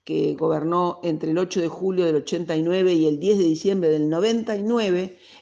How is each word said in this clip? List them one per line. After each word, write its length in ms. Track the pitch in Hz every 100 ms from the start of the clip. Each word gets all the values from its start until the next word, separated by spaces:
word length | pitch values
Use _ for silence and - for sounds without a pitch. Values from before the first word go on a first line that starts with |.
que 320 | - 156 151 143
gobernó 640 | 160 156 156 175 175 -
entre 280 | 170 151 160
el 60 | 165
ocho 240 | 180 190
de 60 | 165
julio 380 | - 190 185 170
del 120 | 147
ochenta 380 | 147 175 170 160
y 80 |
nueve 300 | 165 185 185
y 120 | 165 156
el 140 | 147
diez 180 | 190 202
de 60 |
diciembre 460 | 165 160 196 190 165
del 200 | 156 151
noventa 460 | 165 220 226 226 208
y 60 |
nueve, 560 | 214 233 202 180 185 - - -